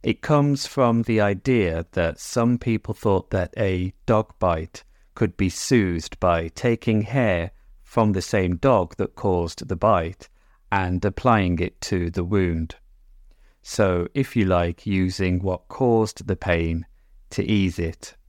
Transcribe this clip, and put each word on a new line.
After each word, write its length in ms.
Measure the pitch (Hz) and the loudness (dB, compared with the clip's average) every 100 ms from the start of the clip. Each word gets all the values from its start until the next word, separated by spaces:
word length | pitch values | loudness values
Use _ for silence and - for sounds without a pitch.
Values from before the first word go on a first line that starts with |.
It 180 | - 107 | -2 -4
comes 460 | - 151 143 139 - | 0 2 2 0 -4
from 340 | - 123 117 | 0 2 2
the 200 | 117 110 | 0 2
idea 640 | 101 98 - 123 92 80 85 | 2 0 0 2 2 -2 -4
that 260 | - 82 - | -2 -2 -4
some 400 | - 123 117 120 | -6 0 0 0
people 340 | - 110 - | 0 -2 -4
thought 380 | 107 107 95 - | -2 0 0 0
that 200 | 98 90 - | -4 -4 -2
a 380 | 101 92 92 - - | -2 0 -4 -6 0
dog 260 | 107 107 - | 0 0 -2
bite 460 | 92 82 82 - _ _ _ - | 0 0 -4 -14 _ _ _ -2
could 200 | 107 - | -2 0
be 120 | 95 | -2
soothed 680 | - - 127 95 85 - - | -2 2 2 2 -2 -8 -2
by 300 | 90 85 82 | 0 0 -2
taking 520 | - 123 117 - 107 | -4 -2 -2 0 0
hair 480 | 98 135 117 87 82 - - - | 0 0 0 0 -4 -10 -20 -20
from 300 | - - 107 | -6 0 2
the 100 | 95 | 0
same 360 | - 107 92 87 | 0 0 0 0
dog 380 | 139 113 87 - | 2 2 0 -4
that 180 | 101 - | -6 -2
caused 520 | 101 90 85 - - | 0 0 -2 -6 -8
the 80 | 87 | 0
bite 540 | 104 98 82 92 - _ _ _ _ | 2 2 0 -10 -20 _ _ _ _
and 320 | 98 90 90 | -2 0 0
applying 540 | 101 - 127 110 92 85 | -2 0 2 4 2 0
it 240 | 87 _ | -2 _
to 300 | - 92 85 | -4 -2 -2
the 120 | 87 | -4
wound. 520 | 87 101 90 82 82 - _ - - - - _ _ _ | 0 0 2 -2 -4 -10 _ -20 -20 -20 -20 _ _ _
So, 440 | - - 98 90 87 | -12 0 2 2 -2
if 220 | 139 131 120 | -2 -2 0
you 100 | 95 | 2
like, 400 | 90 87 85 - | 4 2 -2 -2
using 560 | 95 92 92 92 90 | 0 0 0 0 0
what 260 | 98 90 _ | -2 -6 _
caused 600 | - 127 113 107 - - | -2 2 4 2 -4 -6
the 80 | 92 | -4
pain 500 | - 85 82 82 85 _ _ - - | 0 0 0 -2 -6 _ _ -20 -10
to 120 | - | -6
ease 360 | - 107 95 87 | 0 2 2 -2
it. 360 | 82 - - _ | -6 -8 -20 _